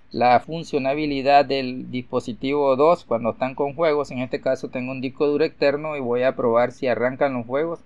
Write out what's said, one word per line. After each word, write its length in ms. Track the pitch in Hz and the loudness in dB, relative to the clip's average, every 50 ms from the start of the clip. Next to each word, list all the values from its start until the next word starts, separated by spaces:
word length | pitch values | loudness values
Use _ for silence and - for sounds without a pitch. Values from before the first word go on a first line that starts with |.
| - - | -20 -10
la 260 | - 117 117 123 123 117 | -2 2 4 4 4 4
funcionalidad 1040 | - - 160 170 156 - - 139 131 135 139 151 156 147 143 135 127 139 143 143 139 | 2 0 -8 -8 -6 -4 -4 -2 0 0 -2 -2 -2 -2 -2 0 2 6 6 6 6
del 440 | 131 139 135 131 127 127 127 123 120 | 4 0 -2 -2 -4 -6 -8 -10 -8
dispositivo 840 | 120 127 123 - 127 123 - - 110 - - 135 143 147 143 139 131 | -8 -8 -6 -4 -4 -4 -4 -4 -10 -6 -4 -2 0 2 2 2 4
dos 300 | 127 147 165 175 165 - | 4 6 4 4 2 0
cuando 240 | - 120 110 - 113 | -4 -4 0 0 -2
están 260 | 107 - 131 131 131 | -2 -2 -6 -6 -4
con 180 | - 143 139 131 | -4 -4 -4 -2
juegos. 380 | 156 170 160 147 147 139 - | 0 0 2 2 0 -2 -4
En 80 | 143 123 | -6 -6
este 220 | 127 127 - - | -6 -4 -6 -4
caso 280 | - 131 131 - - 131 | -2 -2 -2 -2 -4 -8
tengo 220 | - 131 127 127 | -8 -8 -8 -6
un 80 | 135 131 | -8 -6
disco 260 | 123 131 123 - 151 | -8 -8 -2 0 0
duro 200 | 147 147 143 156 | 0 2 2 0
externo 500 | 160 - - 151 143 139 147 156 156 151 | 0 0 0 0 2 2 0 -4 -8 -6
y 60 | 143 | -6
voy 220 | 131 117 120 123 123 | -2 -2 0 2 2
a 120 | 135 131 | 0 0
probar 380 | - 127 120 113 120 123 135 123 | 0 0 2 4 4 2 2 -2
si 140 | - 139 | -4 -2
arrancan 480 | 127 113 107 120 127 135 127 151 139 131 | -2 0 0 0 -2 0 0 -2 -2 0
los 100 | 123 117 | -4 -6
juegos 340 | 120 127 143 160 170 170 - - | -4 -4 -2 -2 -4 -6 -10 -14